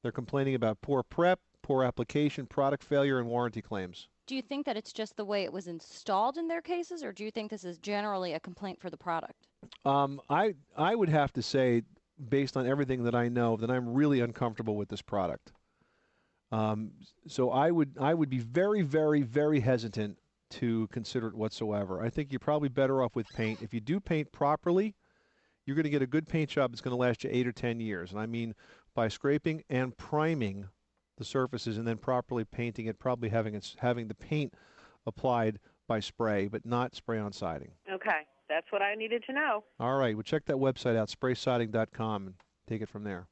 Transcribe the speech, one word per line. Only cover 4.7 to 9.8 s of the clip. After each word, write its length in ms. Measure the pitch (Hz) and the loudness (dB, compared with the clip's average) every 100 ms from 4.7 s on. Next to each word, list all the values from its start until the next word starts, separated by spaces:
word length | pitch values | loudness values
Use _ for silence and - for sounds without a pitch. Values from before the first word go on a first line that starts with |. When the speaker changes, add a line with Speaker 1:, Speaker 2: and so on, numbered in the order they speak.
| 220 | -4
Speaker 2:
it's 140 | - | -6
just 240 | - 214 - | -8 -8 -6
the 60 | 208 | -2
way 180 | 208 | -2
it 80 | 185 | -2
was 140 | 180 170 | -6 -8
installed 720 | 170 - - - 190 226 294 | -12 -14 -14 -2 2 2 0
in 100 | 330 | -4
their 140 | 339 | -4
cases, 420 | 330 349 339 349 | -4 -6 -6 -8
or 80 | 262 | -10
do 120 | 185 | -8
you 60 | 214 | -8
think 200 | 226 208 | -8 -8
this 140 | 214 | -8
is 120 | 180 170 | -10 -10
generally 560 | 196 208 208 196 185 | -4 -4 -2 -4 -4
a 80 | 156 | -6
complaint 400 | 185 175 202 180 | -8 -10 -10 -10
for 80 | 185 | -12
the 80 | 160 | -10
product? 520 | 180 165 - - _ _ - - | -4 -4 -4 -16 _ _ -20 -4